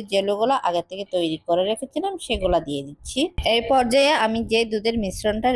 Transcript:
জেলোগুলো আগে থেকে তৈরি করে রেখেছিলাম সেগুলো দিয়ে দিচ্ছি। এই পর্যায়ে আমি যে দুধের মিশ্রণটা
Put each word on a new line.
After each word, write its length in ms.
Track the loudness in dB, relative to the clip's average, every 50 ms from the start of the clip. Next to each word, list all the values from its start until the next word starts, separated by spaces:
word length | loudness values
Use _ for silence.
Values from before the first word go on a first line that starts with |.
| 0 0
জেলোগুলো 420 | 0 0 2 0 0 2 2 2 2 0 0 0
আগে 140 | 0 0 -2 -4
থেকে 140 | -8 -10 -8 -4 -2
তৈরি 240 | 0 0 0 -2 -4 -2
করে 160 | 0 0 2 2 0
রেখেছিলাম 420 | -2 -4 -6 -6 -6 -4 -4 -4 -6 -6 -6
সেগুলো 320 | -6 -4 -2 0 2 2 0 0
দিয়ে 160 | -2 -4 -6 -6
দিচ্ছি। 340 | -8 -14 -14 -14 -6 -2 -2 -2 -2 -2 -2 0 0 0
এই 60 | 0 2 2
পর্যায়ে 420 | 2 2 4 4 4 4 4 4 4 2 2
আমি 140 | 0 0 -2 -2 0
যে 80 | 0 0 0 0
দুধের 240 | -2 -2 -2 -2 -2 0
মিশ্রণটা 460 | -4 -4 -6 -2 -2 -2 -2 2 0 2 2